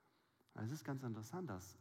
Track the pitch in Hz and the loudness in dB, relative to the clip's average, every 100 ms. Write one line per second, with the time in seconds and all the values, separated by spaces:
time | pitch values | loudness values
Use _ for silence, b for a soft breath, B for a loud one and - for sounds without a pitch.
0 | b b b b b - 110 151 - 135 | b b b b b -2 0 0 0 0
1 | 127 110 110 180 170 92 92 - | 2 0 0 0 2 0 -2 -8